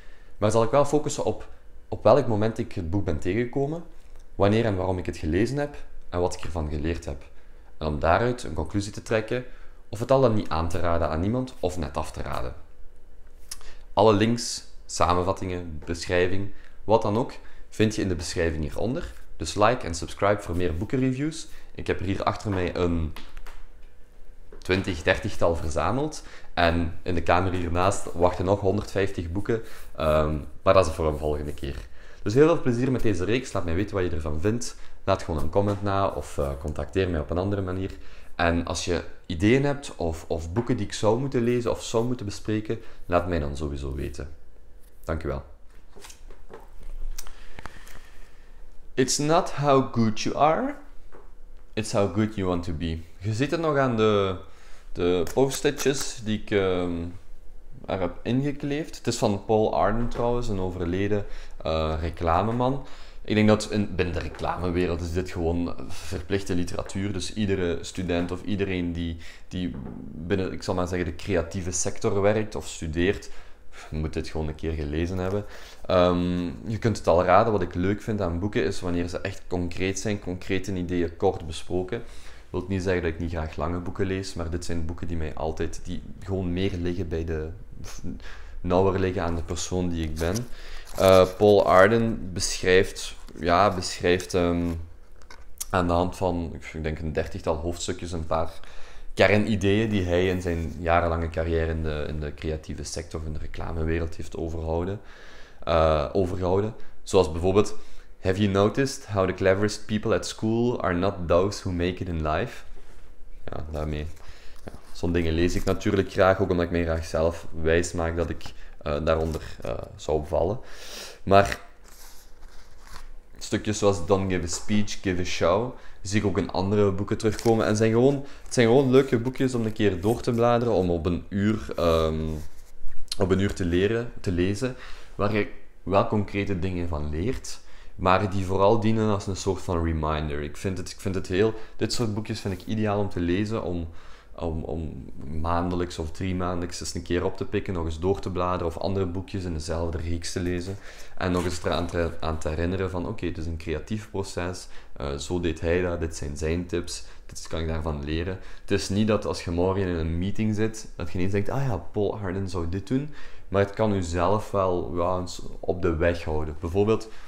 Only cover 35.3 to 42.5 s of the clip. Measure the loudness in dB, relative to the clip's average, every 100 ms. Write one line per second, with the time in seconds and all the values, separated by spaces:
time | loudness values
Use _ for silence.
35.3 | 0 2 2 2 0 0 0 0 -2 -6
36.3 | -4 -4 -4 -6 -6 -2 0 0 0 -2
37.3 | -2 0 -2 -2 -4 -6 -6 -8 -8 -6
38.3 | 0 2 2 0 -4 0 -2 -2 -10 -6
39.3 | 2 6 6 4 0 -6 -4 -4 -4 -4
40.3 | -4 -2 -2 0 -2 -2 0 2 2 2
41.3 | 0 2 2 0 -2 0 0 0 -2 -4
42.3 | -6 -2